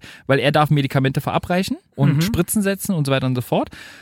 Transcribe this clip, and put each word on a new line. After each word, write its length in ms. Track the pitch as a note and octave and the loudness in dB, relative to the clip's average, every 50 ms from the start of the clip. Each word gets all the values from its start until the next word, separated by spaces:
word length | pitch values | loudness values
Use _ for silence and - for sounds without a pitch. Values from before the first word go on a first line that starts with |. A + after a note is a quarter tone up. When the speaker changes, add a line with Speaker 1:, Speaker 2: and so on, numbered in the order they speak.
| - - - - _ | -6 -18 -20 -12 _
Speaker 1:
weil 120 | - C3+ C3+ | 0 0 2
er 120 | A2+ C#3+ | 2 2
darf 180 | D3 D#3 D3+ - | 4 2 2 4
Medikamente 520 | D#3 C#3+ C3+ C3 - C#3 C3+ C#3 C3+ D3+ | 2 0 0 0 0 0 0 0 -2 -2
verabreichen 560 | - - F#2+ - - - F3 F#3 G3 - C4 F#4 _ _ _ | -4 -2 -2 -2 -2 -2 -2 -2 -2 -4 -6 -8 _ _ _
und 200 | - C#3 C#3+ D3 | 2 2 2 4
Speaker 2:
Mhm. 60 | D3 | 2
Speaker 1:
Spritzen 400 | E3 G3+ B3 - F3+ - - A3 | 0 0 0 -2 -2 0 0 0
setzen 320 | F#3+ G3 G3 F#3+ - - F#3+ | 0 0 -2 -2 -2 -2 -2
und 120 | D#3+ C#3+ | 0 0
so 60 | C#3 | 0
weiter 160 | C3+ C3+ C3+ | 0 0 0
und 80 | B2+ B2+ | 0 -2
so 60 | B2+ | -2
fort. 280 | A#2+ - D#3 G3+ D#4 - - - - - - - | -2 -2 -2 -2 -2 -4 -8 -18 -20 -20 -20 -20